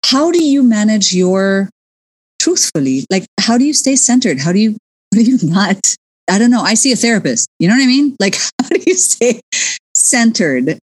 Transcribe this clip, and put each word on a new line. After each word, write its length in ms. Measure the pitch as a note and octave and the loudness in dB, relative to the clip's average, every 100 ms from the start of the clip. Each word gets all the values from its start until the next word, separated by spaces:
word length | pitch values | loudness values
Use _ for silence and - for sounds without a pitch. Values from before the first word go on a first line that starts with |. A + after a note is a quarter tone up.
| - | 0
How 260 | C4 D#4+ | 0 0
do 100 | F4 | 0
you 200 | D#4 C#4 | 2 2
manage 500 | B3+ G#3+ G#3+ G#3+ G3+ | 2 2 2 0 0
your, 540 | F#3 F3+ F#3+ G3 G3 G3 _ _ _ _ _ _ _ | 0 2 2 0 0 -4 _ _ _ _ _ _ _
truthfully, 640 | - F4+ - E3 C3+ C3 - | -2 -2 -2 -2 -2 -2 -2
like, 160 | F#3+ F#3 - | -4 -4 -6
how 200 | G3+ A#3+ | -2 0
do 60 | |
you 100 | C#4 | 2
stay 200 | D4 - C4+ | 0 0 0
centered? 440 | - B3+ B3 C3+ | 2 0 0 -2
How 100 | C#3+ | -2
do 60 | F#3 | 0
you, 140 | A3 G#3+ _ | 0 -2 _
<laughs> 200 | _ _ | _ _
how 60 | G#3+ | 2
do 20 | |
you 160 | A3+ C4 | 2 2
not, 520 | D#3 F3 G3 G3 - - _ _ - | 0 0 0 0 -2 -4 _ _ -2
I 100 | G3 | 2
don't 120 | A#3+ | 2
know. 120 | B3 | 2
I 120 | F3+ | 0
see 160 | A3 C4+ | 0 0
a 40 | A#3 | 0
therapist. 500 | A#3 A3 D#3+ A#2 - _ | 0 0 -2 -4 -6 _
You 100 | E3 | 0
know 60 | |
what 80 | A#3+ | 2
I 40 | C4 | 2
mean? 300 | C4 C#4+ C4 | 2 0 -2
Like, 180 | G3 - - | -4 -4 -8
<laughs> 140 | - | -8
how 60 | - | -4
do 120 | F4+ - | -2 0
you 80 | |
stay 460 | F#4 - - A#3+ A#3+ _ - - - _ | 0 -2 0 -2 -2 _ -6 -6 -8 _
centered? 840 | - - B3+ A#3 A3+ F3 C3 B2 - _ | -4 0 2 2 0 -2 0 -2 -6 _